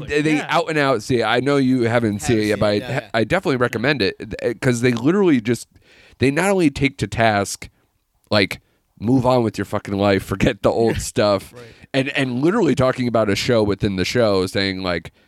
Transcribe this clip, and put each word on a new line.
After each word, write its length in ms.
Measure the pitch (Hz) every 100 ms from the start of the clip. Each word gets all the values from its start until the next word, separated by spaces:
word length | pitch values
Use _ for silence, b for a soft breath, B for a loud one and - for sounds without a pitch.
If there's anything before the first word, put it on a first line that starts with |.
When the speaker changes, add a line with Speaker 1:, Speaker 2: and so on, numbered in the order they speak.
| -
Speaker 1:
they, 140 | 147
they 120 | 151 147
Speaker 2:
Yeah. 100 | 143
Speaker 1:
out 200 | 156 165
and 80 | 156
out 240 | 139 113
see 160 | - 123
it. 40 |
I 160 | 110 120
know 180 | 131 143
you 260 | 127 131
haven't 400 | 113 120 113 101
seen 160 | - 110
it 80 | 107
Speaker 3:
Haven't 0 |
Speaker 1:
yet, 60 | 101
Speaker 3:
seen 40 |
Speaker 1:
but 140 | 107
Speaker 3:
it, 100 | 104
Speaker 1:
I, 40 | 123
Speaker 3:
no, 60 | 131
yeah. 140 | 110
Speaker 1:
I 100 | 117 131
definitely 320 | 170 180 131
recommend 440 | 120 110 127 143
it, 140 | 95 -
th-, 420 | 113 - 120 117
'cause 220 | 131 120
they 100 | 127
literally 460 | 117 131 202 185 131
just, 280 | 107 113 - _ b b b b
they 140 | 131
not 180 | 143 196
only 220 | 190 156
take 260 | 135 139 -
to 80 | 104
task, 640 | - 113 104 98 - - _ _ _ _ _ -
like, 280 | 107 95 - _ _ _ -
"Move 240 | 107 131
on 200 | 120 127
with 120 | 113 98
your 100 | 95
fucking 300 | 104 - 98
life, 280 | 101 98
forget 400 | - 98 135 104
the 80 | 120
old 260 | 92 113 104
Speaker 3:
<laughs> 140 | -
Speaker 1:
stuff," 420 | - 104 98 -
Speaker 3:
Right. 80 | - 117 B B
Speaker 1:
and, 160 | 135 135
and 320 | 143 131 123
literally 320 | 156 226 160
talking 340 | 127 131 127 123
about 220 | 113 107
a 60 | 98
show 260 | - 120
within 360 | 104 98 107 95
the 80 | 90
show, 420 | 123 110 95 92
saying, 340 | 98 98 95
like, 300 | 92 85 - b